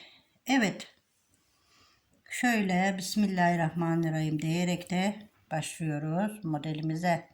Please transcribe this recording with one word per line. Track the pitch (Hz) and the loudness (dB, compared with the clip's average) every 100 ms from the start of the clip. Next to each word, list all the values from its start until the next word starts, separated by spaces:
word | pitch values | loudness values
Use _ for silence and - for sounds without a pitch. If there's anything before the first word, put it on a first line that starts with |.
| - - _ _ - | -20 -20 _ _ 0
Evet. | 269 202 - - _ _ _ _ _ _ _ _ _ _ _ _ _ - | 2 2 -2 -10 _ _ _ _ _ _ _ _ _ _ _ _ _ -12
Şöyle | - 247 226 190 180 196 185 | -2 0 2 2 2 2 0
Bismillahirrahmanirrahim | - 214 196 185 175 170 160 175 165 165 165 156 156 151 | -2 0 2 4 4 4 0 0 0 2 2 0 0 0
diyerek | 160 170 180 175 - | 0 0 0 -2 -2
de | 175 196 202 - _ _ | 0 0 -2 -10 _ _
başlıyoruz | 160 - - 160 147 156 170 214 - 165 | -6 -6 -6 -4 -2 -2 -2 -2 -4 -4
modelimize. | 151 160 151 160 160 175 165 - | -4 -4 -4 -4 -2 0 0 -2